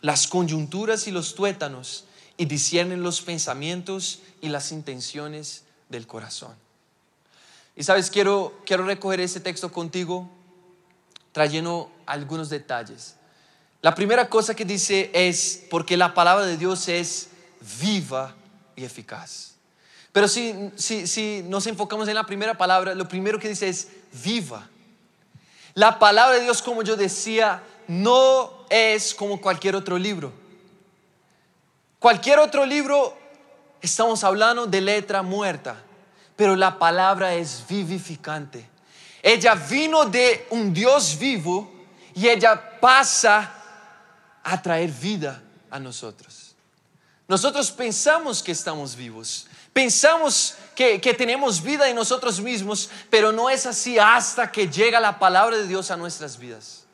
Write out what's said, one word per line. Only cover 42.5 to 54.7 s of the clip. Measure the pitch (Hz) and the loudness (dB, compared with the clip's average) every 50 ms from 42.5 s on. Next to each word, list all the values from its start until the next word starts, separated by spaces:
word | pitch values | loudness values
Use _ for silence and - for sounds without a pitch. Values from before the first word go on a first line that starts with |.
| 220 214 - - - - | 4 4 0 -16 -8 2
pasa | - 247 262 262 269 - - - - 226 208 214 208 - - - - - - - - - - - _ _ _ _ _ _ _ _ _ | 4 6 6 6 6 4 0 2 4 4 4 4 2 -2 -14 -20 -20 -20 -20 -20 -20 -20 -20 -20 _ _ _ _ _ _ _ _ _
a | 156 175 180 | -4 -4 -4
traer | - 185 170 165 170 160 | -2 -2 0 0 0 -2
vida | 147 120 127 196 214 190 151 143 131 127 - _ _ _ _ _ | -4 -6 -6 -6 -4 -4 -6 -8 -10 -12 -20 _ _ _ _ _
a | - 139 | -14 -14
nosotros. | 135 131 117 - - 113 101 _ - _ - - - - _ _ _ _ _ _ _ _ _ _ _ _ _ _ _ _ | -14 -12 -14 -14 -14 -14 -16 _ -20 _ -20 -20 -20 -20 _ _ _ _ _ _ _ _ _ _ _ _ _ _ _ _
Nosotros | 190 190 202 277 - 285 277 - | 0 2 2 0 0 0 -2 -2
pensamos | - - 254 233 202 - - 294 311 330 330 294 226 - - | -4 -4 -6 -4 -4 0 2 4 4 2 2 -2 -6 -6 -4
que | - | -6
estamos | 170 160 - 185 160 151 143 135 120 | -6 -6 -6 -8 -8 -8 -10 -12 -12
vivos, | 120 127 120 110 110 113 107 - - - _ - - - _ _ | -14 -14 -14 -14 -14 -12 -12 -12 -12 -12 _ -20 -20 -20 _ _
pensamos | 262 269 247 214 - - 294 320 330 320 294 220 - - - - - - - - | 2 2 2 2 4 4 4 4 4 2 0 0 0 -2 -2 -6 -10 -20 -20 -2
que, | - 254 247 214 190 | 2 2 4 4 2
que | - 254 233 | 2 0 0
tenemos | 240 254 233 240 269 277 262 214 170 160 | 0 0 -2 0 0 0 -2 -2 -2 -4
vida | 226 294 294 277 269 | -4 0 2 2 2
en | 240 | 2
nosotros | 233 233 - 247 254 254 240 208 175 | 0 -2 -2 -2 -2 -2 -4 -4 -4
mismos, | 202 240 254 220 190 202 214 202 - - - - - _ | -4 -4 -4 -4 -4 -4 -6 -6 -6 -10 -12 -20 -8 _
pero | - 220 214 214 | 4 4 4 4
no | 220 226 233 254 | 2 2 2 0
es | 269 262 - | 0 0 -2
así | 254 226 - - 247 247 220 | -4 -4 -4 -4 0 4 6
hasta | 208 214 233 240 226 - - - 240 - | 8 8 8 6 4 0 -2 -2 -4 -2
que | - 214 202 | 0 -2 -2
llega | 175 | -2